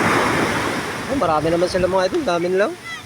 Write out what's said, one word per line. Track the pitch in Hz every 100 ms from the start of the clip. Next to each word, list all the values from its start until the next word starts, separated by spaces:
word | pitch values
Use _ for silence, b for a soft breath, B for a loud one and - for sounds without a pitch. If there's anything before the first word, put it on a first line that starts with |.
| - - - - - - - - - - -
Oh, | 269
marami | 170 151 160
naman | 170 180
sila, | 185 180
mga | 190 185
idol. | 349
Dami | 262 175 175
nila. | 185 233 349 - 415